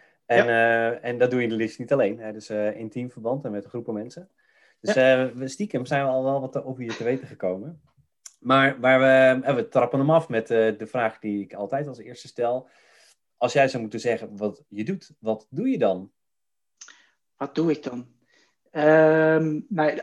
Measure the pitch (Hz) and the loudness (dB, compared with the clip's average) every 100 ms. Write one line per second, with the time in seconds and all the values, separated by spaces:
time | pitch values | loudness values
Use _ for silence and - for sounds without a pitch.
0 | _ _ - 120 120 117 113 113 117 117 | _ _ 0 2 4 4 4 2 0 -2
1 | 120 120 123 127 117 113 110 - 120 139 | -6 0 0 2 -2 -2 -4 -6 -2 0
2 | 98 110 110 107 - 107 104 110 110 123 | 0 -2 -10 -14 -8 -4 -4 -6 -10 -10
3 | 123 123 113 139 127 104 101 123 117 107 | -10 -8 -6 -6 -6 -10 -10 -10 -8 -8
4 | 120 175 185 _ _ _ _ _ 117 202 | -10 -14 -20 _ _ _ _ _ -2 2
5 | 131 131 131 120 135 - 208 131 127 143 | 4 4 0 -6 -10 -8 -6 -6 -4 -2
6 | 139 131 131 135 131 131 131 120 117 110 | -2 -2 -2 -2 -4 -8 -8 -10 -10 -6
7 | 117 135 - - 92 95 135 170 _ _ | -4 -4 -6 -8 -6 -6 -8 -16 _ _
8 | _ _ - _ 123 135 135 135 127 131 | _ _ -20 _ 2 4 4 2 4 6
9 | 131 131 131 127 135 123 113 131 120 135 | 6 8 6 4 0 -2 0 0 2 2
10 | 143 160 151 113 110 113 110 104 107 123 | 2 2 2 -4 0 2 2 0 -6 -4
11 | 113 - 107 101 95 92 101 139 147 117 | -4 -4 -6 -6 -8 -10 -6 -6 -6 -12
12 | 123 123 - - 117 127 - _ _ _ | -18 -20 -14 -4 -2 -2 -6 _ _ _
13 | _ _ _ _ 123 143 135 131 107 113 | _ _ _ _ 0 2 2 0 -8 -6
14 | 120 110 110 101 104 87 _ 101 107 - | -4 -4 -6 -6 -6 -6 _ -10 -8 -8
15 | - _ 110 110 - 135 262 247 107 90 | -12 _ -6 -6 -8 -6 -2 0 0 0
16 | 95 _ _ _ _ _ _ _ - _ | -6 _ _ _ _ _ _ _ -20 _
17 | _ _ _ - 139 156 165 147 131 123 | _ _ _ -14 -8 -2 0 -2 -4 -10
18 | 123 _ _ _ _ _ _ 160 151 156 | -14 _ _ _ _ _ _ 0 4 6
19 | 156 160 160 160 160 151 - 170 151 151 | 6 6 4 4 2 -4 -4 -2 0 0